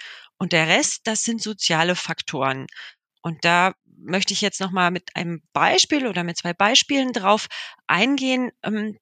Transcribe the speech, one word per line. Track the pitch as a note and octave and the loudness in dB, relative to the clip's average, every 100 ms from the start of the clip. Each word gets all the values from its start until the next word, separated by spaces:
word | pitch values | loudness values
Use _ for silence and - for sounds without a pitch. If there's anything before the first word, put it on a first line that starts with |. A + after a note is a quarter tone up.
| - - - _ | -18 -18 -20 _
Und | F3 | 0
der | E3+ D#3+ | 2 4
Rest, | G3+ D4+ - | 4 2 -2
das | - A3 | -4 -2
sind | - A3+ | -2 -4
soziale | G#3+ G#3 - D#3+ E3+ F3 | -6 -4 0 2 2 0
Faktoren. | - E3 - D3 C3 C3 C3 - - - _ _ | -4 -8 -6 -2 -2 -2 -8 -16 -20 -20 _ _
Und | E3+ D#3+ F3 | -8 -2 2
da | F3 F#3 - _ _ | 4 2 -2 _ _
möchte | A2 F#3 F#3 | -4 -2 -2
ich | - | -2
jetzt | G3+ - | -4 -4
noch | F#3+ | -4
mal | F#3 F3 | 0 2
mit | F3+ - - | 0 -6 -6
einem | E3+ E3 - | -6 -6 -6
Beispiel | - D#3 F#4 - D4 B3+ | 2 4 4 2 0 0
oder | F3+ | -2
mit | F3 E3+ | -4 -4
zwei | F3 | -6
Beispielen | F3 G3+ C4 - C#4 C4 | 2 2 2 0 0 0
drauf | A#3 F#3+ G#3+ - - - - - | 0 2 2 2 -12 -14 -14 -2
eingehen, | E3+ B3 C#4 C4 B3+ B3 - | 2 4 2 2 0 -2 -4
ähm, | - G#3+ G#3+ G#3 | -4 -4 -4 -6